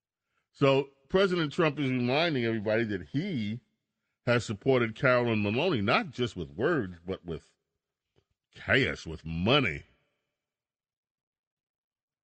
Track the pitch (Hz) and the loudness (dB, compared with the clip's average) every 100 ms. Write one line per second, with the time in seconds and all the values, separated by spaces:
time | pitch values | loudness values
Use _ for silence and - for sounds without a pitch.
0 | _ _ _ _ _ - 135 135 139 _ | _ _ _ _ _ 2 4 4 0 _
1 | - 190 196 175 151 - 156 139 131 127 | -2 2 2 2 -2 0 0 0 -2 0
2 | 120 139 170 135 117 113 104 110 110 98 | 2 2 0 0 0 -2 0 0 0 -4
3 | 78 135 202 135 104 120 _ _ _ _ | -4 -4 -2 -4 -4 -6 _ _ _ _
4 | _ _ - 120 - 104 135 127 113 110 | _ _ 0 0 0 -4 2 2 2 0
5 | 135 123 127 110 101 113 185 127 101 185 | 2 4 2 0 0 0 0 0 2 0
6 | 185 120 - 92 73 73 147 160 95 85 | -2 -4 -6 -6 -10 -2 0 0 -2 -8
7 | 87 92 87 76 - _ _ _ _ _ | -10 -10 -8 -10 -12 _ _ _ _ _
8 | _ _ _ _ _ - - 123 98 73 | _ _ _ _ _ -10 0 2 0 -4
9 | 82 78 80 82 98 143 107 71 - _ | -10 -12 -8 -2 2 2 2 -4 -12 _
10 | _ _ _ _ _ _ _ _ _ _ | _ _ _ _ _ _ _ _ _ _
11 | _ _ _ _ _ _ _ _ _ _ | _ _ _ _ _ _ _ _ _ _
12 | _ _ | _ _